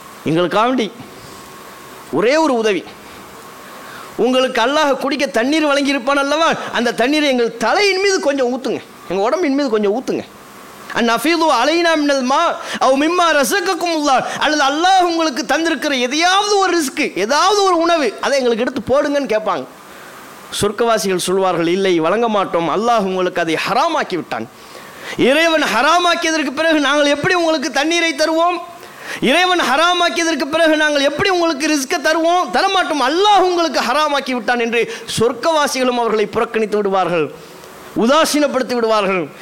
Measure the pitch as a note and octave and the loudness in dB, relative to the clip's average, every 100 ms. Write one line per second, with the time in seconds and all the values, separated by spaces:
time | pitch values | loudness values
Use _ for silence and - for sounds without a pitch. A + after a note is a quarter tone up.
0 | - - - D#3+ F3 G3 A#3 B3+ G#3+ - | -20 -10 -2 0 0 2 0 0 -4 -8
1 | - - - - - - - - - - | -18 -20 -20 -20 -20 -20 -20 -20 -20 -20
2 | - C3+ G#3+ D4+ D#4+ B3 A3 F#3 - - | -6 -2 2 2 2 2 0 -2 -4 -16
3 | - - - - - - - - - - | -20 -20 -20 -20 -20 -20 -20 -18 -18 -18
4 | - - A3+ B3+ C4 A#3 A#3 D4 D4 C4 | -10 -2 0 2 0 0 0 2 0 0
5 | F4+ D4+ C#4+ A#3 B3 D#4 D4+ C#4+ C#4 C#4 | -2 -2 -2 0 0 2 2 2 0 0
6 | B3 C#4 C#4 D4 E4 A#3+ - - A#3 G#3 | 0 0 0 2 2 0 -4 -2 -2 0
7 | A#3 D4+ D4 B3+ A#3 - A3 D4+ G#4 F#4 | 0 2 2 2 0 -2 0 2 2 2
8 | G4+ F#4+ A3+ C#4 B3 B3+ B3+ D#3 - - | 2 0 0 0 0 -2 -4 -6 -8 -16
9 | - F#3 G#3 D#4 E4 C4+ C#4+ A3 G3+ G#3+ | -6 -2 0 0 0 0 0 0 0 0
10 | - D#3 - - - - - - - - | -2 -4 -6 -14 -20 -20 -20 -18 -8 -2
11 | A#3 A3+ D4 E4 D#4+ B3+ C4 E4 E4+ D#4+ | 0 2 2 2 2 2 2 2 2 2
12 | C#4+ C#4 B3 C#4+ E4 G#3 - - B3+ C4 | 2 0 2 2 0 -2 -6 0 2 2
13 | D4+ F4+ E4+ D4+ C#4 F#4+ F4+ F4+ F4 D#4+ | 2 2 2 2 2 0 -2 -2 -2 0
14 | D4 B3+ - - C4+ D4+ C4+ D4 F4 F#4+ | 2 2 0 -2 -2 0 0 2 4 4
15 | F4 E4 D#4+ B3 A3+ C#4+ E4 D#4+ D4+ C4+ | 2 0 -2 -2 -2 0 0 -2 -2 0
16 | B3 D4 F4 F#4+ G#4 G#4 F#4 E4+ C4+ - | 0 0 2 2 2 2 2 0 -2 -2
17 | C4 - G#3 C#4+ F4+ G#4 G4 F4 E4+ E4+ | -4 -2 0 2 2 4 2 2 2 2
18 | B3+ - A3 C#4 B3 A#3 B3+ C4 - C4 | 0 -2 -2 0 2 0 -2 -4 0 0
19 | D4 C#4+ C4 G#3+ G#3+ E3+ C3 - - - | 2 0 0 -2 -2 -4 -6 -14 -20 -20
20 | - - - - - - G#3 G#3 A#3 A3 | -20 -20 -20 -20 -12 -4 -2 0 2 2
21 | G3 F#3 E3+ F#3+ F#3 E3+ E3 F#3 F#3+ E3+ | 0 -2 0 0 2 2 0 2 2 2
22 | D#3+ G#3 A#3 G#3+ F3+ F3 E3 D#3 A#3 A#3 | 2 2 0 0 0 0 0 0 2 2
23 | G3 F#3 F3+ E3+ E3 D3+ - G3+ D#4+ A#3 | 0 0 -2 0 -2 -2 0 0 0 0
24 | A#3+ F3+ C3 A#2+ A2+ - - - - - | -2 -4 -6 -8 -8 -14 -20 -20 -20 -16
25 | - - G3+ C#4+ E4 D#4+ B3+ G#3+ C#4+ E4+ | -8 0 2 4 4 2 0 2 2 4
26 | F4 E4+ E4+ D#4+ D4 C#4 D#4+ D#4 C4+ D4 | 2 0 0 -2 -2 -2 2 2 2 2
27 | D4 C#4+ F4 F4+ E4 D#4+ C#4+ C4+ D4+ E4+ | 2 2 0 2 2 0 -2 -2 0 0
28 | E4 C#4 D#4 D#4+ E4+ F4 - - - - | 0 0 0 2 2 0 -6 -16 -18 -16
29 | - - F#3 D4+ F4+ F4 B3 C4+ E4+ F4+ | -12 -2 2 4 4 2 0 2 2 2
30 | F4 C#4 E4 D#4 D4+ D#4 E4 D#4 D4+ D4 | 0 0 0 0 0 2 4 4 2 2
31 | C#4 D4 G4+ F4+ E4 C#4+ D#4 D4+ C4 F4 | 0 0 0 2 2 0 0 -2 -2 -2
32 | D#4 E4 D#4+ F4+ D#4 G#3 F#4+ F#4+ D4+ D4+ | 0 2 2 2 2 0 2 0 0 0
33 | B3+ E4 G#4 G4+ F#4 F4 E4 C4+ A3+ C4+ | 0 2 4 4 4 2 0 0 0 0
34 | D4+ C#4+ C4 B3+ G#3+ B3 A#3 A#3 A3 - | 0 -2 -2 -4 -2 -2 0 -2 -2 -6
35 | - - A3+ A#3+ - D#4+ C#4+ B3+ B3+ B3 | -8 -2 0 0 0 2 2 0 0 0
36 | A#3 G#3+ G3+ G#3 A#3 A3+ G#3+ G#3 G3 F#3+ | 0 0 0 -2 -2 -2 -2 0 0 0
37 | F3 F3 C#3+ - - - - - - - | 0 0 -2 -6 -20 -20 -20 -20 -10 0
38 | A3 D4 D#4 D4 C#4+ A#3 G#3 A#3+ A3+ G#3+ | 2 4 4 2 0 0 -2 0 2 2
39 | F#3+ F#3+ D3 - | 0 -2 -4 -8